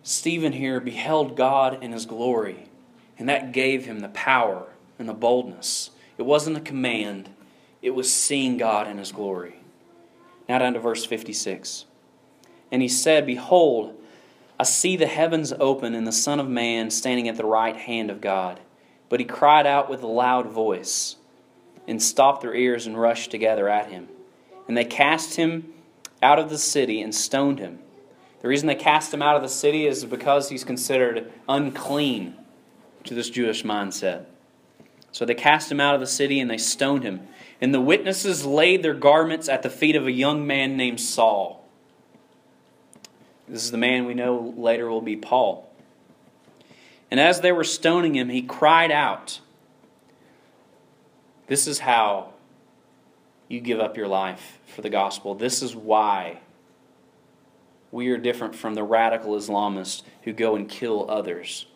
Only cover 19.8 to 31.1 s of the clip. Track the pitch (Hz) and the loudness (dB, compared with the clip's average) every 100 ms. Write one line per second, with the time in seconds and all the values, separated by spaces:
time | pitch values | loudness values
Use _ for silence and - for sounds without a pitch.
19.8 | 135 131 120 113 123 127 113 110 110 90 | 0 -6 -2 0 2 2 0 -2 0 -2
20.8 | - - - - _ _ _ _ _ - | -4 -6 -6 -10 _ _ _ _ _ -20
21.8 | - 113 - - 135 139 123 113 127 120 | -8 -2 0 4 4 4 -4 0 0 0
22.8 | 117 110 117 117 - 110 110 107 98 104 | -6 0 2 2 -6 -2 0 2 2 0
23.8 | 107 92 90 - - _ _ - - 120 | -2 -12 -16 -20 -20 _ _ -20 -4 -2
24.8 | 120 - 143 156 - - 165 165 - - | -2 2 2 2 -2 -2 0 -2 -10 -20
25.8 | _ _ - _ 131 151 156 151 - 147 | _ _ -20 _ 6 6 4 -4 -2 0
26.8 | 120 110 107 104 - 135 143 135 92 87 | 0 -2 -4 -6 -2 0 0 0 -6 -12
27.8 | - - - - _ _ 120 143 156 139 | -20 -20 -20 -20 _ _ -2 0 0 2
28.8 | 160 151 - 147 147 147 131 - 147 156 | 2 2 0 0 2 2 0 0 0 2
29.8 | 151 127 117 120 143 143 135 131 - 123 | 0 -2 -6 -4 2 2 0 -8 -6 -6
30.8 | - 131 123 | 0 2 2